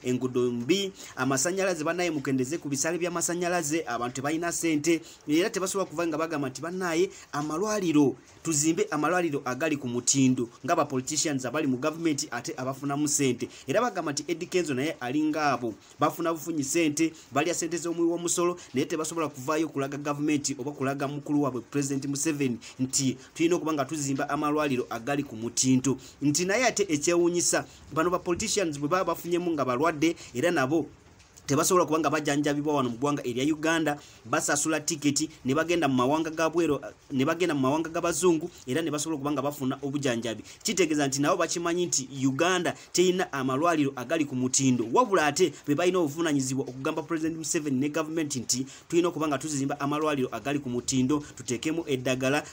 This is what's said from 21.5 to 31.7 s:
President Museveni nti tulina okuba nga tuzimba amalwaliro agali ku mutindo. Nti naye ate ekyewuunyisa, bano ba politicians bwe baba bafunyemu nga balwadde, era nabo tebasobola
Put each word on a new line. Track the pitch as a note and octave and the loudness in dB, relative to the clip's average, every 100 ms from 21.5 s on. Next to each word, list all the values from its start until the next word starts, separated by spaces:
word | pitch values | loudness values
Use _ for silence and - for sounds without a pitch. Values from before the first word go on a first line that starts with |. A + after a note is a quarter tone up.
| B2 | -2
President | - C#3+ C#3 C#3 C3+ | -4 -4 -2 -2 -2
Museveni | C#3 D#3+ D3 C3+ A#2 - - | -2 -2 0 0 -2 -8 -4
nti | C3 - C3+ - - | -2 0 0 -2 -8
tulina | - E3 F3 | 0 2 2
okuba | D3+ | 0
nga | D#3 C3+ | -2 -2
tuzimba | D#3+ C#3 C3+ - | -2 -2 -2 -2
amalwaliro | D3 D3 D3+ D3+ B2+ B2 | 0 0 2 2 0 -2
agali | A#2 A2+ C#3+ | -6 -2 -2
ku | C#3+ A2 | -4 -6
mutindo. | A#2 - C3 B2+ C3+ B2+ - - | -6 0 4 4 4 -2 -6 -2
Nti | C#3 D3 F3+ | 0 2 2
naye | G#3+ B3 | 2 2
ate | - - | 2 0
ekyewuunyisa, | D3 D#3+ F3 E3+ F3 E3 D#3 - - - | 2 2 4 4 2 2 0 -2 -12 -8
bano | D3 E3 | -2 0
ba | F3+ | 0
politicians | - F3 A3 G#3 F3 C#3+ | -2 -2 0 0 0 -2
bwe | D3 | 0
baba | F#3 F#3 E3 | 0 0 -4
bafunyemu | E3+ F3 F3 | -2 -2 0
nga | D#3+ B2+ | 0 0
balwadde, | B2 D#3+ D#3 D#3+ E3+ - A#2+ | 2 2 2 0 0 -8 -2
era | E3 | 0
nabo | E3+ C3 E3 D3 - - - - - | 2 2 2 0 -8 -20 -20 -20 -18
tebasobola | - C#3+ E3 | -2 2 4